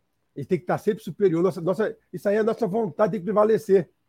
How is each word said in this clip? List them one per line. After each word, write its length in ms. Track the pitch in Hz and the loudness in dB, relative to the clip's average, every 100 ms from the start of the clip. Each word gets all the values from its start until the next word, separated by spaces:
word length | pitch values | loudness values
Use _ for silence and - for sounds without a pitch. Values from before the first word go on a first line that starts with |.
| _ _ _ | _ _ _
E 100 | - | -14
tem 140 | 131 180 | -4 -4
que 60 | |
estar 140 | - 165 | -2 -2
sempre 260 | 208 214 | -2 -4
superior. 380 | - 156 196 160 | -8 0 0 2
Nossa, 180 | 185 185 | 0 0
nossa, 360 | 165 190 196 - _ | -4 -2 -4 -6 _
isso 160 | 180 208 | -6 -2
aí 80 | 208 | 0
é 20 | |
a 40 | |
nossa 220 | 220 220 214 | 0 -2 -2
vontade, 460 | 220 208 - 214 | -2 -4 0 -2
tem 80 | 208 | 0
que 40 | |
prevalecer. 640 | 175 208 214 214 - 190 - _ | -2 2 4 2 4 2 2 _